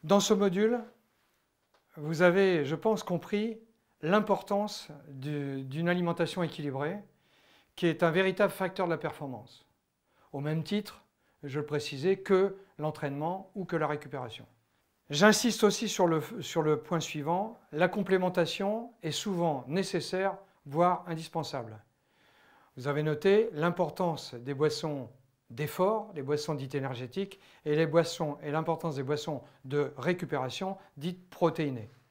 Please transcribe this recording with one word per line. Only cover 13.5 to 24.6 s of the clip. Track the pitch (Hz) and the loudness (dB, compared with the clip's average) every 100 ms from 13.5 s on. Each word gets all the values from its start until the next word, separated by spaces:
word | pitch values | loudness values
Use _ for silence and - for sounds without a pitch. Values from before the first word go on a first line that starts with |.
| - | -10
ou | 180 | -4
que | 165 | -2
la | 151 | 0
récupération. | 147 143 135 123 101 117 _ _ _ _ _ _ | -2 -6 -10 -10 -12 -18 _ _ _ _ _ _
J'insiste | 143 202 214 240 - | 6 8 8 2 4
aussi | 214 - 214 | 4 4 -4
sur | - 180 | 2 4
le, | 160 131 - | 4 0 -8
sur | - 165 | -4 0
le | 156 151 | 2 0
point | 151 170 | 0 -4
suivant, | - 151 143 175 214 233 _ | -2 -6 -2 -2 -2 -8 _
la | 151 185 | 0 0
complémentation | 208 180 190 180 180 165 - 196 220 240 - | 2 0 2 2 2 0 0 -2 -2 -6 -10
est | 160 | -6
souvent | - 214 180 170 143 123 | -4 -2 0 0 -2 -2
nécessaire, | 170 185 180 - 185 190 190 - _ - | -2 -2 -2 -4 -2 -2 -4 -14 _ -8
voire | 147 175 175 175 | 2 4 2 -4
indispensable. | 165 160 165 147 139 110 107 _ _ _ _ _ _ _ _ _ - | -8 -6 -6 -4 -6 -8 -14 _ _ _ _ _ _ _ _ _ -10
Vous | 127 | -4
avez | 143 | 0
noté | 151 151 190 202 233 | 0 2 6 6 4
l'importance | 147 165 175 165 - 180 156 - | 0 0 2 -2 0 -2 -2 -8
des | 120 123 | -10 -8
boissons | 139 | 0